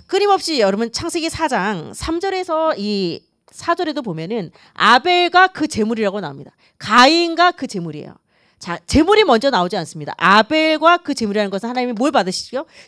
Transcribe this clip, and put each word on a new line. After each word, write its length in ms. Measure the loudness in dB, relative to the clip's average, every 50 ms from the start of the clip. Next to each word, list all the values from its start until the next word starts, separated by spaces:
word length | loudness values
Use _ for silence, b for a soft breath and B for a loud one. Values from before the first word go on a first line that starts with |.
| -8
끊임없이 540 | -4 -2 0 2 2 0 0 0 -2 0 2
여러분 320 | 2 2 0 0 -4 -6
창세기 360 | -8 -8 -8 -6 -6 -4 -6 -6
사 200 | -6 -4 -4 -2
장 440 | -2 -2 -2 -2 -4 -6 -8 -12 -14
삼 260 | -10 -6 -6 -4 -4
절에서 560 | -4 -4 -4 -4 -6 -4 -4 -2 -2 -2 -2
이 460 | -4 -4 -4 -4 -4 -4 -4 -6 -8 _ _ _ _ _ _
사 240 | -20 -8 -4 -4 -2
절에도 280 | -2 -2 -4 -6 -6
보면은 500 | -6 -8 -8 -8 -8 -6 -6 -6 -8 -10 b b b b b
아벨과 760 | b 4 4 4 4 4 2 2 2 2 2 4 4 4 2
그 180 | 2 -2 -6
제물이라고 540 | -4 -2 -4 -4 -4 -2 -4 -4 -4 -4 -6
나옵니다. 320 | -8 -10 -12 -14 -18 -20 _ _ _ _ _ -12
가인과 760 | -4 2 6 6 8 6 6 4 0 0 2 2 2 2
그 140 | 2 0 -6
제물이에요. 480 | -8 -8 -8 -8 -8 -10 -12 -14 -16 -18 _ _ _ _ _ _ _ _ -16
자, 180 | -12 -10 -10 -10 _
제물이 380 | 0 2 2 4 4 4 4 4
먼저 240 | 4 4 2 2 2
나오지 260 | 0 0 0 0 -2 -6
않습니다. 360 | -6 -8 -10 -12 -12 -10 -4 2
아벨과 800 | 4 6 6 6 6 4 2 2 2 2 2 2 4 4 4 2
그 160 | 0 -4 -6
제물이라는 360 | -4 -4 -2 -2 -2 -2 -2
것은 200 | -4 -6 -6 -6
하나님이 240 | -4 -4 -4 -4 -2
뭘 180 | -2 0 0
받으시죠? 540 | 2 0 0 0 -4 -8 -8 -8 -10 -10 -10 b b b b